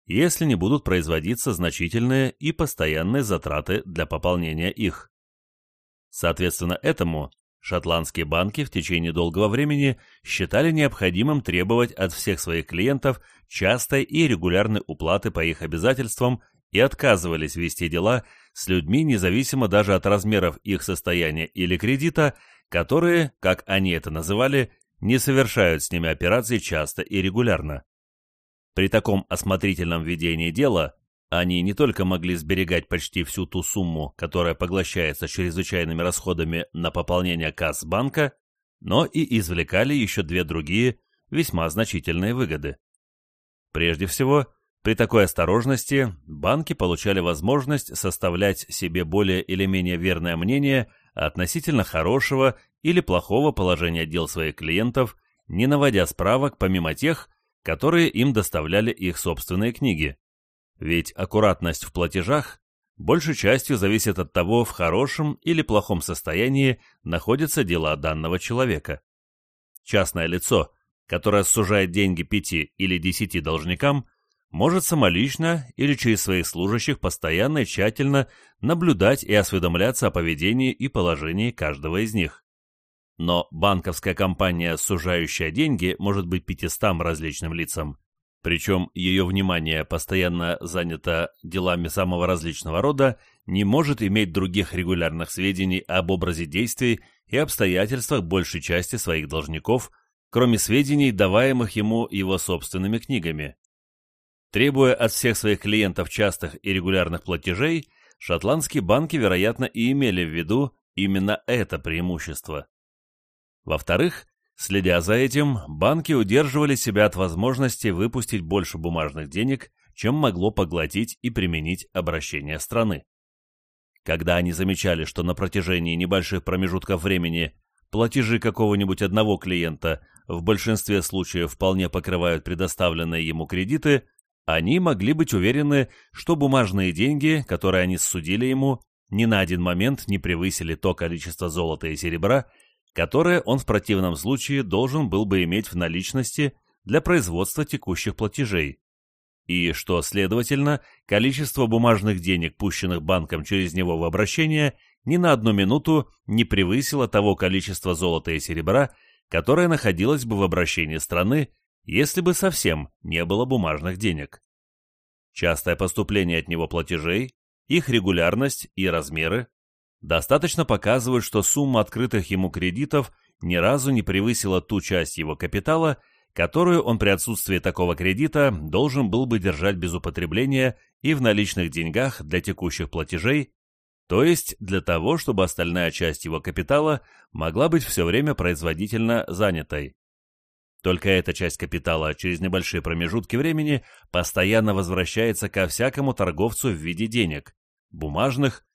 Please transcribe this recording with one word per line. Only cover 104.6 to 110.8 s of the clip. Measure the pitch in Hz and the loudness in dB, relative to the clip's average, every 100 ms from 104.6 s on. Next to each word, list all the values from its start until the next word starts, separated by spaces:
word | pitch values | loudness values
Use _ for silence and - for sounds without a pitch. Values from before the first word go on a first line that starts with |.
| 139 135 131 | 2 6 4
от | 120 113 | 6 2
всех | - 123 107 | 2 0 2
своих | 107 101 | 0 0
клиентов | 104 107 101 87 87 | 2 2 2 0 -4
частых | - 101 - 82 - | 0 0 0 -8 -8
и | 98 | -4
регулярных | 95 90 95 85 85 | -2 2 2 0 -4
платежей, | - 85 95 87 151 165 - _ _ _ | -4 -4 -2 -2 0 -2 -6 _ _ _
шотландские | - 85 98 160 - 147 | -4 -2 0 0 0 -2
банки, | 90 120 156 156 | 2 2 2 0
вероятно, | 104 90 104 117 | 2 4 2 0
и | 127 113 117 | -4 0 0
имели | 139 127 90 | 2 2 2
в | 85 | -2
виду | 80 80 120 139 - | -4 0 0 0 -6